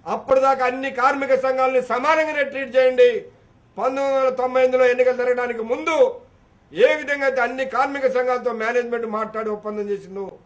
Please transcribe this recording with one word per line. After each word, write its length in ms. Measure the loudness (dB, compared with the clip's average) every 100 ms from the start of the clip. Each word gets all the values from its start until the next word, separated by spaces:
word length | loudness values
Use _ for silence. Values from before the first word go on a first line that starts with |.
| -6
అప్పటిదాకా 600 | -8 0 2 2 2 -2
అన్ని 240 | -2 -6
కార్మిక 440 | 0 0 0 0
సంఘాలని 480 | 2 2 0 2 0
సమానంగానే 640 | -2 -2 2 2 0 -2
ట్రీట్ 320 | -4 -6 0 2
చేయండి. 480 | 2 6 4 4 -8 _ _ _ _ -4
పంతొమ్మిది 380 | -4 -2 0 2
వందల 120 | 0
తొంభై 320 | 0 0 2
ఎనిమిదిలో 300 | 2 4 4
ఎన్నికలు 260 | 4 2 2
జరగడానికి 460 | 0 0 -2 -6
ముందు 580 | -4 -4 0 2 2 2 -18 _ _ _ _
ఏ 220 | 2 2
విధంగా 320 | 2 -2 -2 0
అయితే 140 | 0
అన్ని 240 | -2 -2
కార్మిక 420 | -4 0 -2 0 0
సంఘాలతో 460 | 0 0 -2 -2
మేనేజ్‌మెంట్ 540 | -4 -2 -2 -2 -6 -4
మాట్లాడి 440 | -6 -6 -6 -6
ఒప్పందం 380 | -6 -8 -8 -6
చేసిందో 480 | -6 -8 -12 -12 -14